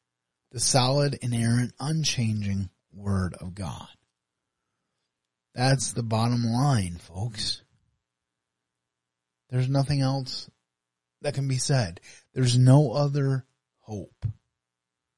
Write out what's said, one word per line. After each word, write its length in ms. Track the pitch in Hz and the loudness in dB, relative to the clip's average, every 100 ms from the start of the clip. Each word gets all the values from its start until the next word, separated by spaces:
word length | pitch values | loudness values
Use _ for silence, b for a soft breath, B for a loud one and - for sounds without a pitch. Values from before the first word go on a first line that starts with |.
| _ _ _ _ _ | _ _ _ _ _
the 80 | 113 | -6
solid, 580 | - 131 127 143 143 - | 0 2 2 2 0 -2
inerrant, 520 | 123 117 117 120 123 - | -4 0 2 0 0 -6
unchanging 880 | 139 160 143 - 113 107 101 98 92 _ _ | -6 -2 -2 -2 -2 -2 -2 -4 -6 _ _
Word 400 | 98 101 95 90 | -10 -2 0 -2
of 220 | - 90 90 | -6 -14 -10
God. 320 | 87 107 - - _ _ _ _ _ _ _ _ _ _ _ _ _ _ _ 123 | -10 -10 -16 -20 _ _ _ _ _ _ _ _ _ _ _ _ _ _ _ -2
That's 380 | 131 135 - | 2 2 0
the 100 | - | -6
bottom 420 | 113 110 117 120 117 | -2 0 0 0 0
line, 520 | 117 143 120 90 85 | 0 2 2 0 -8
folks. 640 | - 90 117 107 - - _ _ _ _ _ _ _ _ _ _ _ _ _ _ _ _ _ _ - | -12 -8 -8 -6 -8 -8 _ _ _ _ _ _ _ _ _ _ _ _ _ _ _ _ _ _ -6
There's 200 | 127 127 | -2 0
nothing 320 | 139 135 143 | 0 0 0
else 460 | 131 135 127 - - _ _ _ _ _ _ _ | 0 -2 -6 -12 -14 _ _ _ _ _ _ _
that 120 | 147 | -6
can 140 | 135 135 | -4 -2
be 100 | 127 | -2
said. 420 | - 139 95 90 B B B | 0 0 0 -6 B B B
There's 240 | 135 127 123 | 0 2 6
no 340 | 127 143 143 | 8 8 6
other 540 | 135 143 143 135 131 - _ _ _ | 2 0 0 0 -2 -6 _ _ _
hope 460 | - 104 80 - - - _ _ _ _ _ _ _ | -12 -10 -10 -8 -8 -8 _ _ _ _ _ _ _